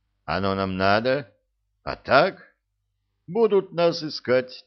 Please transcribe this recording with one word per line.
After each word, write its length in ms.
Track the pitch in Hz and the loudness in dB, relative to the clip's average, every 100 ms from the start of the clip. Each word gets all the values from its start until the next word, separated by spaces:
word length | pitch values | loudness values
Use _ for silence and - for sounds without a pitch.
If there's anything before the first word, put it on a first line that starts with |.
| _ _ | _ _
Оно 300 | - 82 98 | -6 -4 -2
нам 220 | 98 98 92 | -2 -2 0
надо? 580 | 95 104 120 135 143 _ _ _ _ _ | 2 2 2 -2 -6 _ _ _ _ _
А 140 | - 131 | -12 -10
так? 580 | - 131 180 - - _ _ _ _ _ _ _ - | 2 4 4 -2 -18 _ _ _ _ _ _ _ -8
Будут 460 | 185 220 196 185 | 0 2 2 -2
нас 300 | 165 170 165 | 0 0 0
искать 640 | 156 - - 127 127 - | -6 -8 0 0 0 -10